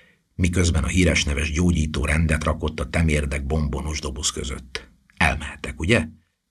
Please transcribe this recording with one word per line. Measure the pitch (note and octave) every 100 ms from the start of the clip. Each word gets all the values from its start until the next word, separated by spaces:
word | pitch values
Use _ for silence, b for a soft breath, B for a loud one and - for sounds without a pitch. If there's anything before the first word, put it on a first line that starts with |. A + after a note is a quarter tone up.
| B B _ -
miközben | F2+ F2+ E2+ D#2+
a | C#2
híres | F#2 F2 C#2+
neves | D#2 C#2 D#2
gyógyító | D2+ F2+ F2 D#2 C#2+ C#2+
rendet | D#2 D#2+ D2+
rakott | D#2 D#2 E2 -
a | C#2
temérdek | F2 E2 D2 C#2+ C#2+ C#2
bombonos | D#2 D2 C2+ C#2+ D2+
doboz | C#2+ C#2+ D2+
között. | - - C#2 - - - _ _ _
"Elmehetek, | D#2+ C2+ - - - -
ugye?" | E2 A2+ D#2 - _ _ _